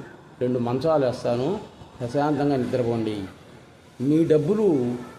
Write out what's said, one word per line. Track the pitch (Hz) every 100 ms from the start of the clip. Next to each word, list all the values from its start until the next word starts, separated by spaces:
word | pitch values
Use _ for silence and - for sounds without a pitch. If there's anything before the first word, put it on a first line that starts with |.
| - - - -
రెండు | 127 123
మంచాలు | 120 131 160 151 127
వేస్తాను, | 117 123 120 139 208 - - - -
ప్రశాంతంగా | 123 143 147 139 143 135
నిద్రపోండి. | 120 123 117 113 107 104 92 - - - - - - -
మీ | 131 156
డబ్బులు | 160 156 147 214 202 139 120 123 -